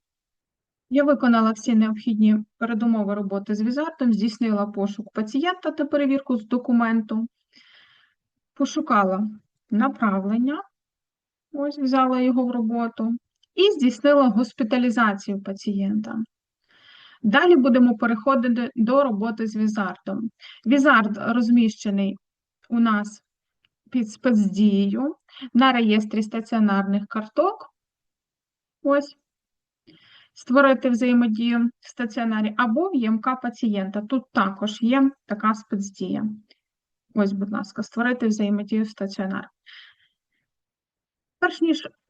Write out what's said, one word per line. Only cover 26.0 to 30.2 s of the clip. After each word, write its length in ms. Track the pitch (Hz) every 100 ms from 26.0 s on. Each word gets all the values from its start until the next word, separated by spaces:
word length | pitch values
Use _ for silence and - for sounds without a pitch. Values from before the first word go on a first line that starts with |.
| 214 220
стаціонарних 840 | 214 226 220 226 214 196 196 202 208
карток. 680 | 220 214 - 349 440 - _ _ _ _ _ _ _ _ _ _ _
Ось. 340 | 285 277 285 - _ _ _ _ _ _ _ - _ _